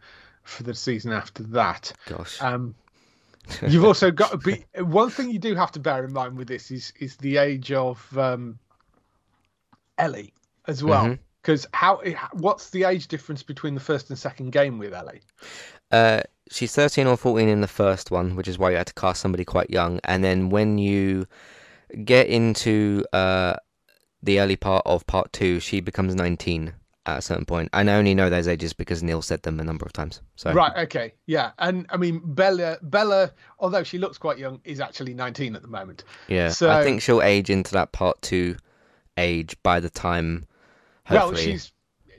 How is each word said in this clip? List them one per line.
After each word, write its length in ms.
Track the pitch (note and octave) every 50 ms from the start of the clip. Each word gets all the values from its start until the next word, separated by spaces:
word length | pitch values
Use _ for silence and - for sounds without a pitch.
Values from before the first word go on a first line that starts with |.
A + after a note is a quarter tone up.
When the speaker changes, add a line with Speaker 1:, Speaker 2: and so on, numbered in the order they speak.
| _ - - - - _ _ _
Speaker 1:
for 220 | _ - - - A#2
the 100 | B2 A#2+
season 380 | - - C3 A#2+ G#2+ A2 A#2
after 320 | A2 G2 - - _ - A2
that. 480 | A2 A2+ A#2+ G#2+ F2 D#2+ - - - - - -
Speaker 2:
Gosh. 360 | - - E2+ F2+ - - -
Speaker 1:
Um, 320 | C#3 B2+ B2 B2 B2 A#2 A2 _ _ _ _ _ _ _ _ _ _ _ _ _ _ - - - - D3
you've 160 | D3+ E3 F#3
also 260 | A3 F#3 - F#3+ F3+
got 220 | D#3+ - G#3+ G#3
to 60 | G#3 C#3+
be, 260 | C3+ F#3+ G#3 G3 - _
Speaker 2:
<laughs> 120 | _ F#3+
Speaker 1:
one 280 | F3+ E3 D#3 G#3 A#3 B3
thing 200 | - - B3+ B3
you 80 | A3+ F#3+
do 160 | G3 A3+ G3
have 160 | F3 F3 -
to 60 | - D3+
bear 260 | C3+ D#3+ C#3 C3 C3
in 80 | C3
mind 240 | C#3 C3+ B2+ B2 C3
with 120 | B2+ B2 A#2
this 240 | B2+ G#2+ - -
is, 200 | C3 B2+ - - - _
is 180 | C#3 C3 - _
the 180 | C3+ C#3 C#3
age 340 | C#3+ C#3+ C#3+ C#3 C3 B2+ C3+
of, 480 | C#3 C3+ B2+ B2+ B2 A2 - - C3 C3+
um, 400 | C3 C3 B2+ B2 B2 A#2 A2+ - _ _ _ _ _ _ _ _ _ _ _ _ _ _ _ _ _ _ _ _ _ _ _ _ _ _ _
Ellie 360 | - E3 D3+ B2+ G#2 G2+ - _ _ _ _ _ _ _
as 160 | - D3 C3
well. 220 | D3 D#3 D3 C3 A2+
Speaker 2:
Mm-hmm. 180 | A#2 B2+ - _ _ _ _ -
Speaker 1:
'Cause 220 | D#3+ D#3 C#3 - -
how, 280 | - - E3+ F#3 G3 - - F3 D#3 - - - -
what's 360 | F3+ D#3 G3+ G3 - - -
the 140 | - F#3 F#3
age 240 | F#3 F#3+ F3 C#3 -
difference 340 | D#3+ C#3+ - - D3 C3+
between 320 | - - C#3 - - D3+ C#3
the 60 | C3+
first 300 | C3+ - D3+ C#3 - _
and 80 | C3+ B2+
second 320 | - C3+ - - C3 B2+
game 280 | A#2+ C#3+ C#3+ C#3 A#2+ A2
with 160 | G2+ G2+ F2+
Ellie? 280 | F2+ D#2+ - - - _ _ _ _ - - - - - - - - _ -
Speaker 2:
Uh, 300 | A#2+ A2+ A2+ A2+ A2 G#2+ - - _ _ _ -
she's 200 | - - B2 A2+
thirteen 360 | - D3 D3 C#3+ - D3 C3+ B2+
or 80 | B2
fourteen 320 | A#2 - B2+ A2 A2+ A2 G#2+
in 140 | G#2+ G#2
the 40 | G2+
first 460 | F#2+ - - G2+ G2 F#2+ F#2 - -
one, 240 | F2+ F2 F2+ F2+ F#2
which 100 | F#2 F#2
is 120 | F#2 F2+ F#2
why 120 | F#2+ F#2
you 60 | F2+
had 100 | E2+ F2+
to 80 | - -
cast 260 | - - F#2 F2+ -
somebody 240 | - G2 F2+ F2+ F2
quite 240 | - - F#2 F2+ -
young. 300 | - F#2 E2+ F2 F2 F2+ -
And 180 | - F#2+ F#2+
then 280 | F#2+ F#2 F#2 F#2 F#2 F#2
when 280 | G2+ G#2 G#2+ G#2+ G#2 G2+
you 480 | G2+ G2 G2+ G2 G2 F#2+ F#2+ F#2+ F#2+ _ _ - - - - - - - - _ _ _ - A2 G#2
get 240 | A#2 B2+ B2+ - -
into, 760 | A#2 A#2 A2+ A2+ G#2+ - - A#2 G#2+ G#2+ G#2 G#2 G2+ G2+ - -
uh, 420 | - F#2 F#2+ F#2 F#2 F#2 F#2 F2+ F2 - _ _ _ _ _ _ _ _ _ _ _ _
the 160 | - G2+ G2 G2+
early 160 | G2 G2 F#2+
part 320 | - - G2 F#2+ F#2+ -
of 180 | - F2+ F2 - -
part 240 | - F#2 - -
two, 260 | - - G#2 F#2 F2+ F2
she 220 | - - G2 G2
becomes 340 | F2 - - - F#2+ F#2 F#2
nineteen 600 | F#2 F2 F2 F2 - - F2+ E2+ D#2+ D#2+ E2 - - _ _ _ _ _
at 120 | D#2+ D2+ B1+
a 40 |
certain 220 | - - - E2 E2
point. 260 | - F2 E2 E2 -
And 180 | - G2 G2+ G2+
I 40 | G2+
only 200 | G#2 G#2 G2 F#2+
know 160 | F#2+ F#2+ F2+
those 160 | F2 F2 E2+
ages 260 | F2 F2 D#2 E2+ E2
because 300 | - - F2 - F2+ D#2+
Neil 180 | F2 E2+ E2 D#2+
said 220 | - - E2 D#2+
them 160 | - E2 D#2+ D#2
a 60 | D#2+
number 200 | D#2+ D#2+ - -
of 80 | -
times. 300 | - - D#2 D#2 - - - _ _
So. 160 | - - -
Speaker 1:
Right, 320 | D3 F3 D#3+ D3 - E3+ E3
okay, 300 | - - B2+ A#2 A2+ _ _ _
yeah. 240 | - D#3 D3 A#2+ A2 - -
And, 280 | E3+ F3+ F#3 F#3 E3+ -
I 60 | F#3+
mean, 240 | F3+ F3+ F3 E3 E3 F3
Bella, 540 | D#3+ C3+ D#3 F#3+ G3 F#3+ F3+ F3 D#3+ E3 -
Bella, 520 | F3+ C#3+ D#3+ G#3 G#3+ G#3 G3 F#3+ F#3 - - _ - - _ _
although 240 | F#3+ F3+ G3 F#3+
she 160 | D#3 - F3+ F3+
looks 180 | F#3+ E3+ C3+
quite 220 | - - D#3 C3+ C3
young, 220 | C3+ C3 C3 B2+
is 160 | _ E3 C#3+ C3+
actually 340 | C3 - - - C#3 B2+
nineteen 440 | B2 B2 B2+ B2 A#2 C#3 C3+ A#2 G#2+
at 60 | G2
the 60 | - -
moment. 360 | G#2+ G2 F#2+ F#2 - - - - - - - -
Speaker 2:
Yeah, 220 | F#2+ F2+ E2+ E2
Speaker 1:
So 200 | E2+ - E3+ D#3+
Speaker 2:
I 140 | D#3 D3+ D3
think 180 | C#3 A2+ A2
she'll 180 | - - A#2 A2+
age 300 | - G2+ G2+ G2+ F#2+ G2
into 220 | G2 F#2+ F2+ -
that 180 | G2 F#2+ E2 -
part 320 | - - F#2 F2+ - _
two 320 | - - F#2 F2+ F2 F2 F2 - _ _ _ _ _ _ _ _ _ _ _
age 400 | F2 F2 F2 E2+ E2 D#2+ D#2+ - _ -
by 160 | F#2+ F2 F2
the 100 | E2+ E2+
time, 560 | _ - - F2 E2+ E2+ E2 E2 E2 E2 - _ _ _ _ _ _ _ _ _ _ _ _ -
Speaker 1:
Well, 160 | G3+ G#3+ F#3
Speaker 2:
hopefully. 160 | F3+ F3+ E3
Speaker 1:
she's, 300 | E3 - - D#3+ - - _ _ _ _ _ _ _ _ _